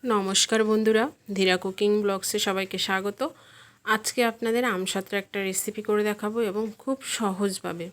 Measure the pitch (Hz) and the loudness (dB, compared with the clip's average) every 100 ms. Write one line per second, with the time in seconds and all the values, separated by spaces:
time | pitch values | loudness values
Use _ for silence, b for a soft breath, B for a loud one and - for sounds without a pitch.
0 | 254 214 196 196 - 220 214 214 220 220 | 2 2 2 2 2 2 4 4 4 4
1 | 254 - - 196 185 185 190 190 208 208 | 2 -4 -8 0 4 4 0 0 2 4
2 | 202 196 - 208 208 190 190 185 - 190 | 2 -2 -2 -2 0 -2 -2 -4 -2 0
3 | 202 202 277 B B B B B - 220 | -2 -4 -6 B B B B B 0 0
4 | 214 - 233 226 233 233 247 185 190 196 | 0 0 0 0 0 2 2 0 -2 -4
5 | 185 202 196 208 190 185 - 208 208 208 | -2 -4 -4 -4 -2 -2 -4 -6 0 2
6 | 208 214 214 226 220 202 220 214 - 269 | 2 -2 -4 -2 -2 -2 -4 -6 -6 -4
7 | - - 214 190 202 185 175 170 175 | -4 -2 -2 0 -2 -2 -8 -8 -10